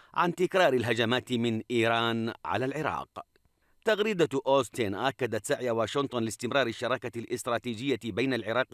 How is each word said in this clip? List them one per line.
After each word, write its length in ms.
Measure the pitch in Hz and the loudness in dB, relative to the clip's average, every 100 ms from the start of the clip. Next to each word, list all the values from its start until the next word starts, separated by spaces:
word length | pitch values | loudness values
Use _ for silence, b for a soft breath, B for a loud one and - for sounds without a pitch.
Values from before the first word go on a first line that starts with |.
| B | B
عن 220 | - 175 170 | 0 0 2
تكرار 380 | 180 190 170 | 0 4 4
الهجمات 600 | 127 113 117 113 123 - | 4 2 0 2 0 0
من 280 | 123 117 110 - | -2 0 -2 0
إيران 600 | 123 113 117 117 117 113 - - | 2 2 2 2 0 -4 -6 -4
على 200 | 98 131 | -2 -2
العراق. 600 | 139 143 76 67 - - _ _ _ _ _ - | -4 -4 -4 -8 -16 -18 _ _ _ _ _ 0
تغريدة 560 | 202 208 190 156 139 127 | 2 2 2 2 2 2
أوستن 480 | 135 123 - 107 98 | 2 2 -2 -2 0
أكدت 500 | 131 - 120 110 - | -2 -2 -4 -4 -2
سعي 240 | 131 123 | -2 0
واشنطن 540 | 113 107 143 139 123 | 0 0 -2 -2 -2
لاستمرار 440 | 113 - 120 131 120 | -4 -4 -2 0 0
الشراكة 520 | 110 117 127 120 117 | -2 -2 -2 -4 -8
الاستراتيجية 800 | 117 120 - 113 123 107 139 117 | -6 -6 -2 -4 -4 -4 -2 -2
بين 300 | 117 92 131 | -2 -2 0
العراق 340 | 120 101 117 131 | 0 0 -2 0